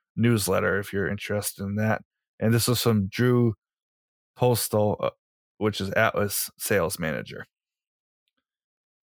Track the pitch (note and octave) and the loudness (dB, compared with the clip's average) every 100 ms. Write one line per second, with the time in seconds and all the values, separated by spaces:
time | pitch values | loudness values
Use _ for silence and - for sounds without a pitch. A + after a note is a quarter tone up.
0 | _ - A#2 A2+ F#2+ F#2+ F#2+ F#2+ G#2 G2 | _ 0 2 2 2 0 0 0 -2 -4
1 | F2 G2+ - G#2 - - G2+ G2+ A2 A2 | -4 -4 -4 -4 -6 -8 -6 -2 0 -2
2 | - _ _ - A2 A#2 A#2 A#2+ A#2+ A2 | -6 _ _ -4 2 2 2 0 2 2
3 | G2 - B2 B2 A#2+ G#2+ _ _ _ _ | 0 0 2 4 4 0 _ _ _ _
4 | _ _ _ - B2 A#2 - G#2+ G#2 - | _ _ _ 0 2 2 0 0 0 0
5 | - - _ _ _ - G#2+ G2+ G2 G#2 | -4 -6 _ _ _ -4 -4 -2 -2 0
6 | A2 - G2+ - - - - G#2 E2 - | 0 0 -2 -4 -8 -8 -2 0 0 -4
7 | D#2+ B1+ - - - _ _ _ _ _ | -6 -6 -8 -14 -18 _ _ _ _ _
8 | _ _ _ _ _ _ _ _ _ _ | _ _ _ _ _ _ _ _ _ _